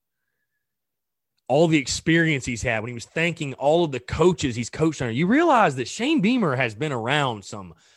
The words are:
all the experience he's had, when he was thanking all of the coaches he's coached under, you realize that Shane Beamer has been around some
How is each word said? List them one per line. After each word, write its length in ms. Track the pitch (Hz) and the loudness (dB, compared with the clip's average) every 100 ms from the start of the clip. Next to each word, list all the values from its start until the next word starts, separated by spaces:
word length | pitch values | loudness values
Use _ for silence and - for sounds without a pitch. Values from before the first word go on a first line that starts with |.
| _ _ _ _ _ _ _ _ _ _ _ _ _ _ - | _ _ _ _ _ _ _ _ _ _ _ _ _ _ 0
all 200 | 139 170 | 4 4
the 100 | 156 | 2
experience 680 | 120 - - 165 165 139 131 | 0 -4 0 2 2 0 -4
he's 160 | 117 | -4
had, 200 | 127 110 | -2 -4
when 80 | 117 | -6
he 40 | |
was 120 | 120 - | -12 -10
thanking 480 | 160 170 165 143 123 | -4 -4 -4 -8 -2
all 300 | 139 170 165 | 2 2 2
of 60 | |
the 80 | 127 | -4
coaches 540 | - 131 175 175 135 117 | -6 2 2 4 -2 -4
he's 140 | 113 | -8
coached 320 | - 160 147 | -2 -2 0
under, 120 | 123 | -4
you 140 | 117 175 | 0 2
realize 480 | 277 339 247 180 131 | 4 4 4 2 0
that 100 | 120 | -6
Shane 320 | - 262 311 | -4 -2 2
Beamer 360 | 196 254 170 127 | 2 2 0 0
has 200 | 120 107 | -2 -2
been 160 | 151 | -4
around 540 | 123 113 147 135 107 - | -4 -2 0 0 -4 -10
some 280 | 104 90 - _ | -14 -14 -18 _